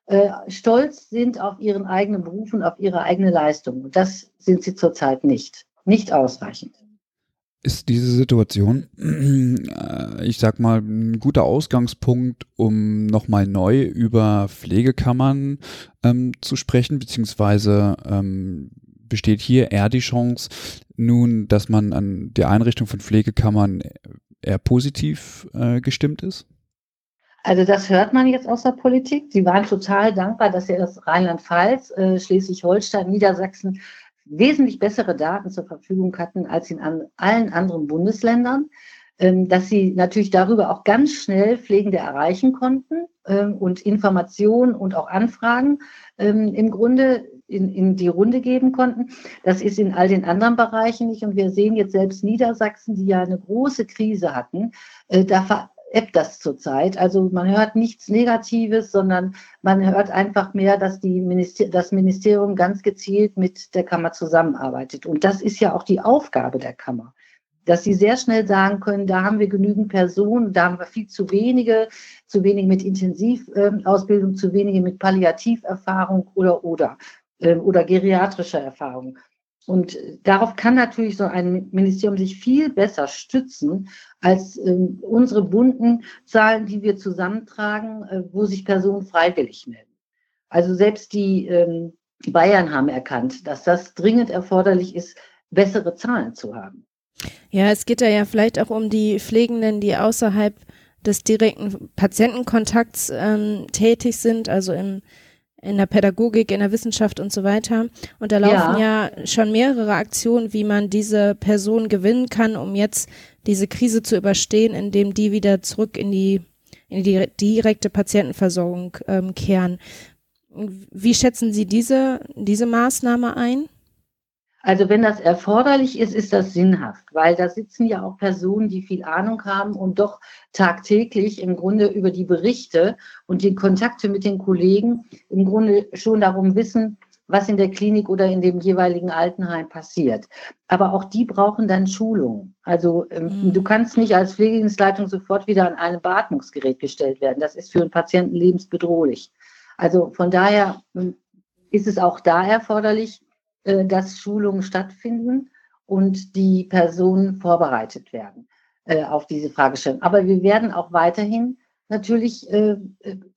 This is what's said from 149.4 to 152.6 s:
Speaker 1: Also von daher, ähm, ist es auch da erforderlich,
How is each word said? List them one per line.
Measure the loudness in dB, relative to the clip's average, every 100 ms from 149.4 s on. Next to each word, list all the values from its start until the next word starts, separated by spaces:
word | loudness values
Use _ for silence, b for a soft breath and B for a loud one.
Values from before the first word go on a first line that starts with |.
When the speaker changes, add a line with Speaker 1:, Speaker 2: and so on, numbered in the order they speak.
| b b b b
Speaker 1:
Also | 2 2 0
von | -2 0
daher, | 2 4 2 0 -4 _
ähm, | -8 -6 -8 _ _ _ _ _
ist | -2 -2
es | 0
auch | 0 0
da | 2 2 2
erforderlich, | 0